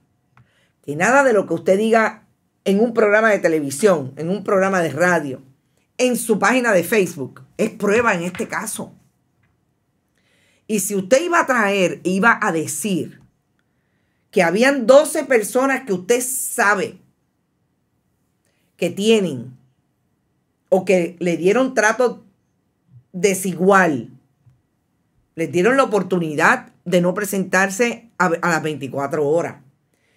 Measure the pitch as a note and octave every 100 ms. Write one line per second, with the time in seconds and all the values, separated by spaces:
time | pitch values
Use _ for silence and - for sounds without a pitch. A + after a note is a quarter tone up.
0 | _ _ _ _ _ _ _ _ - D3
1 | G3 C4+ C4+ G#3+ - E3 - F#3+ A3 A3+
2 | A3 - _ _ _ _ - G3 A#3+ A3+
3 | G#3+ G#3 A3 G3 E3+ D#3+ C#3 C3+ G#3+ E3
4 | B2+ - E3 G3+ G3 G3 F#3+ F#3+ D#3+ C#3+
5 | F3+ E3+ D3 B2+ - _ _ _ _ -
6 | B3+ A#3+ - G#3 G3+ B3+ A#3+ F#3+ E3+ A3+
7 | F3+ D3+ B2+ - - - A3 - G3+ A3
8 | A#3 F#3 F3 F3+ A3+ D#3 A3 - - -
9 | _ _ _ _ _ _ _ _ _ _
10 | _ _ _ _ _ _ - G#3+ - G3+
11 | F#3 C4 F4 E4+ - B3 G3+ G3+ F3 D3
12 | E3+ F#3+ A#3 A3 G#3+ E3 C#3+ - G#3+ F3
13 | A#2 - _ _ _ _ _ _ _ _
14 | _ _ _ G3+ E3+ F#3+ B3+ C#4 A3 C4+
15 | D4+ E4 C4+ B3 G3+ B3+ C4+ C4 C4 F3+
16 | F3+ A#3+ B3+ - - - G3+ G#3 C#3 -
17 | _ _ _ _ _ _ _ _ _ _
18 | _ _ _ _ _ _ _ _ F3 F3
19 | G#3+ A3 F3+ B2+ B2 - _ _ _ _
20 | _ _ _ _ _ _ _ F#3+ F#3 F#3
21 | E3+ - F3 D#3+ F3 A3+ C4 - G#3 A3+
22 | A#3+ - - _ _ _ _ _ _ -
23 | _ F#3 G3+ F#3+ F#3+ E3 F#3 G3 F3 C3+
24 | - - _ _ _ _ _ _ _ _
25 | _ _ _ - D#3+ E3+ G3 C4+ B3 G3+
26 | F3+ F#3 D#3+ C#3+ F3+ C4 - _ F3 F3+
27 | F3+ F#3 G3+ G3+ F#3 F#3 G3 F#3+ A#3 -
28 | - - F3 E3 E3+ D#3+ D#3 D3 C3+ C3+
29 | C#3 D#3 C#3+ E3 D3 - _ _ _ _
30 | _